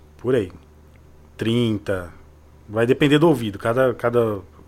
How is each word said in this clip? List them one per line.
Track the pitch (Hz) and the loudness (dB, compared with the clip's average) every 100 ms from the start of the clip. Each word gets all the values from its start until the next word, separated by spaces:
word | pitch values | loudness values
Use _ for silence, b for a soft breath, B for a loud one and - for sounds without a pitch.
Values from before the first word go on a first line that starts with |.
| - - | -20 -10
Por | 120 | -2
aí. | 131 92 - - - - - - - - - | -2 -2 -8 -20 -20 -20 -20 -20 -20 -20 -6
Trinta. | 110 117 117 104 - 95 85 - - - - - - | -2 0 0 -2 -4 -6 -8 -18 -20 -20 -20 -20 -8
Vai | 104 117 | -2 0
depender | 135 151 147 | 2 4 4
do | 165 | 4
ouvido. | 135 113 98 | 2 -2 -4
Cada, | 117 120 131 | -2 0 0
cada | 110 120 120 113 101 - - | 0 0 0 0 -4 -10 -20